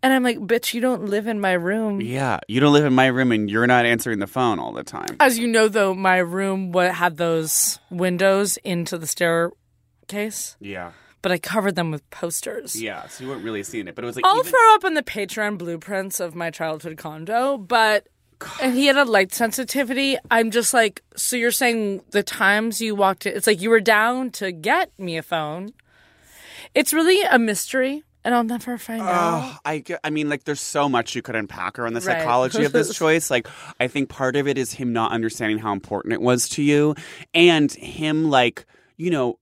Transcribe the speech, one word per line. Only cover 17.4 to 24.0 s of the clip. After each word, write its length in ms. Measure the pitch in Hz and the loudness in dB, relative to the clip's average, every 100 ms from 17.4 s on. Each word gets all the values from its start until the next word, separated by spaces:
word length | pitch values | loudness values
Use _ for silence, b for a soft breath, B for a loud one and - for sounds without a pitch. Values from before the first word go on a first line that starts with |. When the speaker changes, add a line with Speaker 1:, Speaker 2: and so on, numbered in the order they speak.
| 262 277 | 0 -2
Speaker 1:
but, 500 | 185 240 220 208 _ _ _ _ - - | 0 2 4 2 _ _ _ _ -16 -2
and 140 | 262 | 0
he 100 | 247 | 2
had 140 | 277 277 | 4 4
a 80 | 269 | 4
light 260 | 208 190 | 4 2
sensitivity. 840 | - 233 214 254 262 240 262 277 262 - | 0 -2 -2 -4 -4 -2 -2 -2 -2 2
I'm 200 | 226 226 | 2 2
just 240 | 220 226 | 0 2
like, 280 | 247 220 - _ - | 2 2 0 _ -8
"So 180 | - 247 | -4 0
you're 140 | 240 | 0
saying 520 | 240 254 233 208 196 _ | 2 0 0 -2 -4 _
the 120 | 208 | -2
times 600 | 202 - 196 208 226 208 | -2 0 4 4 0 -2
you 120 | 226 | -4
walked 300 | 202 196 190 | 2 2 2
in, 100 | 202 | -4
it's 120 | 190 220 | -2 0
like 160 | 202 | 2
you 80 | 202 | 4
were 100 | 226 | 4
down 520 | 208 214 | 6 4